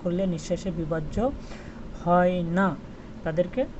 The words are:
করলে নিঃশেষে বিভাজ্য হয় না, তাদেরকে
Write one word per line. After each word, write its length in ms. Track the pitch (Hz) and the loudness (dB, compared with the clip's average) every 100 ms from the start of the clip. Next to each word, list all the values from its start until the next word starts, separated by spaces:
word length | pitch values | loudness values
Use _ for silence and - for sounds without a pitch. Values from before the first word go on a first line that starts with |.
করলে 200 | 180 175 190 | -2 0 0
নিঃশেষে 440 | 165 - 170 190 | -2 -2 -4 -2
বিভাজ্য 460 | 165 156 160 151 196 254 - - - - - - - | -4 -2 -2 -2 0 0 -2 -10 -10 -12 -12 -12 -4
হয় 300 | 175 175 180 180 | 4 6 6 4
না, 260 | 165 180 190 151 - - - - | 2 4 2 2 -8 -14 -14 -6
তাদেরকে 360 | 165 160 180 247 277 | -2 2 2 2 -2